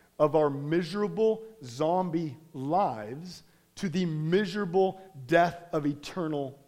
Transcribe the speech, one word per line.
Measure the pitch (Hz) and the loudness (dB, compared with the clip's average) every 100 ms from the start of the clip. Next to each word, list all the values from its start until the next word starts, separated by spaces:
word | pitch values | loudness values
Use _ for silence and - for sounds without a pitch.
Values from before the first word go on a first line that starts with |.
| _ - | _ 2
of | 151 156 | 4 4
our | 147 | 2
miserable | 135 147 170 160 208 208 175 220 220 - - | 0 -2 -2 -2 -2 -2 2 2 2 -6 -18
zombie | 127 123 156 180 185 160 160 127 - | -12 -2 0 2 0 -2 -4 -8 -14
lives | 135 135 180 180 113 107 139 180 - - _ _ - | -8 -2 0 0 -2 -8 -10 -12 -16 -20 _ _ -6
to | 196 | -4
the | 175 | 0
miserable | 175 156 156 190 196 208 185 185 190 - - 139 123 | -2 -2 2 2 2 -2 0 2 2 0 -14 -12 2
death | 165 170 - - | 4 4 0 -4
of | 160 | -2
eternal | 143 143 - 185 160 147 135 - | -2 -4 -8 -6 -4 -4 -6 -10